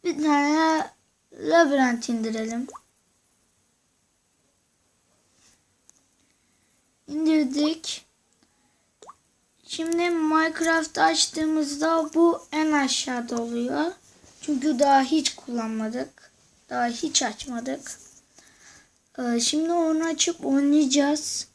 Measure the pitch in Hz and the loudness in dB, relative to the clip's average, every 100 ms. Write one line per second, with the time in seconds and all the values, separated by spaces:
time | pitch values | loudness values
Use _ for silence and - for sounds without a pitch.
0 | 359 277 302 285 285 302 320 320 - _ | -4 -2 2 4 4 2 2 2 -2 _
1 | _ _ _ - 302 330 320 277 254 233 | _ _ _ -8 2 4 6 4 2 0
2 | - 233 220 220 220 233 262 - _ _ | -4 -4 -4 -4 -6 -6 -8 -14 _ _
3 | _ _ _ _ _ _ _ _ _ _ | _ _ _ _ _ _ _ _ _ _
4 | _ _ _ _ _ _ _ _ _ _ | _ _ _ _ _ _ _ _ _ _
5 | _ _ _ _ _ _ _ _ _ _ | _ _ _ _ _ _ _ _ _ _
6 | _ _ _ _ _ _ _ _ _ _ | _ _ _ _ _ _ _ _ _ _
7 | - 294 320 311 262 277 302 330 - - | -10 -2 2 2 2 0 -2 -2 -8 -12
8 | _ _ _ _ _ _ _ _ _ _ | _ _ _ _ _ _ _ _ _ _
9 | - - _ _ _ _ - - 320 339 | -20 -20 _ _ _ _ -12 -8 -2 0
10 | 349 339 311 311 320 320 330 330 320 - | 0 0 2 2 0 0 0 0 -2 0
11 | 320 311 - 320 311 311 285 285 311 330 | 2 2 -2 -2 -2 0 -2 -2 0 0
12 | 311 320 339 330 - 302 311 294 269 - | 0 4 4 2 -4 -2 0 2 0 -2
13 | - 247 233 240 233 233 247 277 320 381 | -4 -6 -4 -6 -4 -4 -2 -2 -4 -6
14 | _ _ - - - 277 294 247 285 277 | _ _ -20 -12 -4 0 0 2 4 4
15 | 262 320 277 - - 240 220 220 220 240 | 4 0 0 -6 -8 -6 -4 -4 -4 -6
16 | - _ - _ _ _ _ 247 240 233 | -8 _ -20 _ _ _ _ -4 -4 -2
17 | 320 - 240 214 277 240 240 277 - - | -2 0 -2 -6 -10 -8 -8 -10 -10 -18
18 | - - _ - _ _ - - _ _ | -20 -20 _ -20 _ _ -20 -20 _ _
19 | _ - 247 233 233 302 320 349 320 320 | _ -8 -2 0 0 0 0 2 2 0
20 | 330 320 - 339 277 269 285 302 269 277 | -2 -2 -2 -2 0 2 4 4 4 2
21 | 285 302 - - - | 2 0 -4 -8 -10